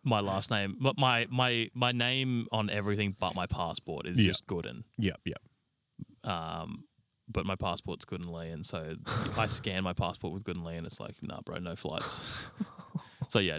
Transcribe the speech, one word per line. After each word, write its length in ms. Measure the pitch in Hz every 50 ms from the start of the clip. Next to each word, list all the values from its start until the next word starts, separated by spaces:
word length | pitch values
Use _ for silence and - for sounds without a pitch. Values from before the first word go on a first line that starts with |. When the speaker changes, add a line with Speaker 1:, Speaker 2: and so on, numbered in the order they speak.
| _
Speaker 1:
my 160 | 135 117 104
last 320 | 101 101 95 98 - -
name, 240 | 120 104 101 98 95 -
my, 120 | 131 135 131
my, 320 | - 139 131 123 117 117 104
my, 380 | 123 127 127 123 120 117 113 107 _
my 180 | 123 123 123
name 560 | 123 120 117 123 127 131 135 131 123 117 113 -
on 180 | 110 110 107 104
everything 460 | - 107 98 104 104 104 104 101 95 -
but 140 | - 90 87
my 140 | 92 90
passport 580 | - - - 87 82 85 - - - 82 71 -
is 140 | - 90 123
Speaker 2:
Yeah. 80 | 107
Speaker 1:
just 180 | 92 - - -
Gooden. 380 | - 92 87 82 - 62 - 117 _ _ -
Speaker 2:
Yep, 200 | 107 92 - - _
yep. 160 | - - - _ - _ _ _ _ _ _ _ _ _ - - _ - _ -
Speaker 1:
Um, 600 | - 92 85 80 80 82 82 80 78 80 - - _ _ _ _ _ _ _ _
but 200 | - 110 98 92
my 80 | 98 95
passport's 500 | - - 95 85 85 - - 85 - -
Gooden 260 | - 87 87 87 87
Lee, 180 | 85 85 82 82
and 140 | 82 78 82
so 300 | - - 87 80 78 80 - - - - - - - 95
I 100 | 110 110
scan 360 | 107 - - - 107 95 92 95
my 100 | 90 87
passport 420 | - 95 87 90 - - 87 80
with 80 | 98 107
Gooden 200 | - 87 87 82
Lee, 120 | 82 82
and 100 | 85 82
it's 140 | 80 - -
like, 160 | - - 104 - -
"Nah, 180 | - - -
bro, 160 | - - -
no 180 | - 90 87 85
flights." 460 | - - 76 73 - - - - - - - - - - - - -
Speaker 2:
<laughs> 20 | 208 - - - - - - - - - - - - -
Speaker 1:
So, 100 | - 113
yeah, 180 | 98 87 78